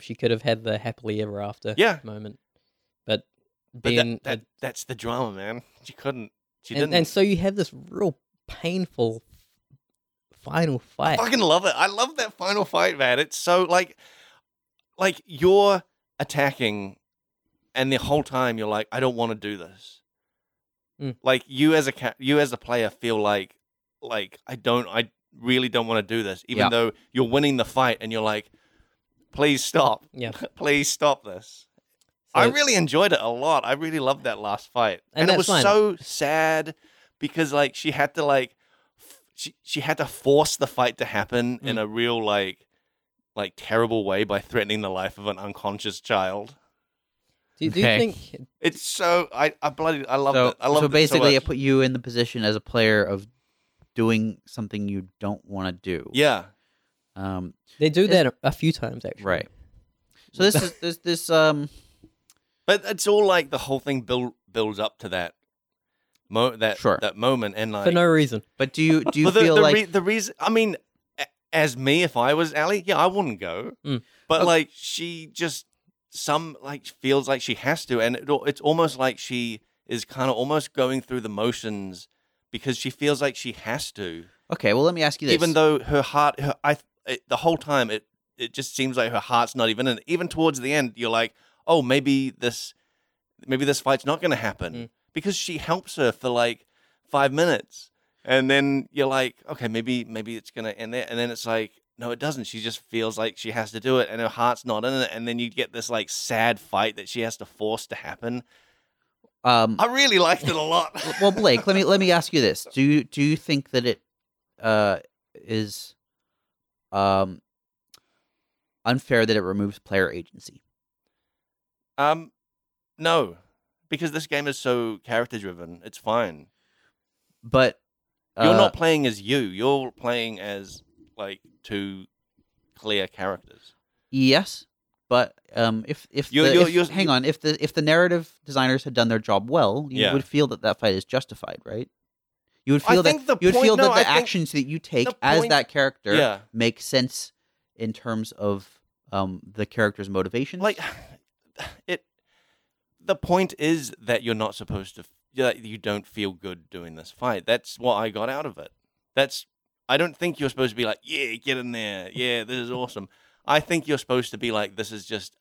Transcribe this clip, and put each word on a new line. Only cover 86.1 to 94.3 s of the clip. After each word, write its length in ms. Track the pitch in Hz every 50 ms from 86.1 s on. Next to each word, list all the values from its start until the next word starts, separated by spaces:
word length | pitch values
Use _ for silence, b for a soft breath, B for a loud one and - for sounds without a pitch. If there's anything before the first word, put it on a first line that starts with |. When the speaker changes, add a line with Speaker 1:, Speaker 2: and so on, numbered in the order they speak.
| - 147 147 147 - -
Speaker 2:
her, 140 | 143 143 - - -
I, 140 | 147 147 - _ _ _ _ -
it, 160 | - 127 - _ -
the 80 | 131
whole 200 | 117 - 170 165
time, 340 | - - 151 147 135 120 110
it, 160 | 110 107 - _ _ _ _ _ _ -
it 140 | 123 117 -
just 220 | - 135 - -
seems 200 | - 131 131 127
like 160 | 127 120 113 117
her 80 | 107
heart's 340 | - - 127 117 120 117 -
not 140 | 131 117 113
even 180 | 110 104 127 135
in 100 | 120 107
it. 60 | -
Even 220 | - 165 170 180 170
towards 320 | - 160 160 160 147 131
the 120 | 123 135 147
end, 200 | 151 135 120 104
you're 140 | 113 117 113
like, 240 | 113 113 117 110 _ _ _ _ _ _ -
"Oh, 160 | - 165 165 135
maybe 480 | 123 131 143 135 143 139 135 135 131
this, 440 | - - 123 120 117 - - - - _ _ _ _ _ _ _ _ _ _ _ _ _ _
maybe 180 | 127 131 131 139
this 160 | 139 139 135
fight's 240 | - 135 135 131 -
not 140 | 139 151 165 175
gonna 140 | 170